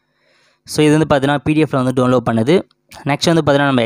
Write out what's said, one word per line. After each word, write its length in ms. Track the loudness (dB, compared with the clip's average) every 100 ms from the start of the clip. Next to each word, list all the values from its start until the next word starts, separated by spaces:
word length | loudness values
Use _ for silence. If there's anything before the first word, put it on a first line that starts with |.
| _ _ _ _ _ _ -8
So 60 | 0 2
இது 60 | 2
வந்து 120 | 2
பார்த்தீங்கன்னா 340 | 0 0 -2 -2
பி 80 | -2
டி 60 | 0
எஃப்ல 140 | -2
வந்து 120 | -2 -2
டவுன்லோட் 260 | 0 0 0
பண்ணுது. 260 | -2 0 0 -2 _ _ -10 -6
நெக்ஸ்ட் 200 | -2 0
வந்து 120 | 0 2
பார்த்தீங்கன்னா 260 | 0 0
நம்ம 120 | 0